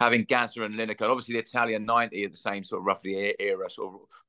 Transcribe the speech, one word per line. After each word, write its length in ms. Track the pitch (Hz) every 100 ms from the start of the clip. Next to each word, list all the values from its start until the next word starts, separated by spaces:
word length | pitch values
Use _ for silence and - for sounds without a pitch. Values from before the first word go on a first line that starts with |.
Having 240 | 120 117
Gazza 380 | 101 123 117 117
and 100 | 110
Lineker, 340 | 107 113 104 113
obviously 240 | 127 117
the 80 | 117
Italian 460 | - 123 117 110 107
ninety 380 | 117 117 95
at 80 | 101
the 40 | 85
same 260 | - 101
sort 180 | 95 92
of 40 | 95
roughly 440 | 95 95 95 101
e-, 40 | 104
era, 320 | 101 95 92
sort 240 | - 95
of 60 | 95 - -